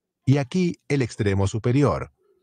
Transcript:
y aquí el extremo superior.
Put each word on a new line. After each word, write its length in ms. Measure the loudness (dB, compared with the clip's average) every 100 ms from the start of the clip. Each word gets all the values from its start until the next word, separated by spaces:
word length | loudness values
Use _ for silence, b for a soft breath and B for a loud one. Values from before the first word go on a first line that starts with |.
| _ _ 0
y 120 | 0
aquí 440 | 0 -2 -2 -4 -4
el 120 | -4
extremo 460 | -4 -2 -2 0 -2
superior. 640 | -2 0 2 2 0 -8 _ _ _